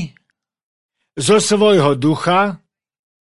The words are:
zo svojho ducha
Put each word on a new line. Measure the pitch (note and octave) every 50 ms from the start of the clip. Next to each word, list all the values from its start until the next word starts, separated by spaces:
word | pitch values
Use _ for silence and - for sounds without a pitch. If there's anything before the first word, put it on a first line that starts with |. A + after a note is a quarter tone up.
| F3 C#3+ - _ _ _ _ _ _ _ _ _ _ _ _ _ _ _ _ _ _ _ - -
zo | C3+ A#2 G#3 A3
svojho | G3+ - G#3 G3+ G#3 G#3+ G3+ F#3 C#3 C#3+ C#3+ B2+
ducha | B2+ D3+ D#3+ D3 - E3+ F3+ F#3 G3+ G3+ F#3 - _ _ _ _ _ _ _ _ _ _ _ _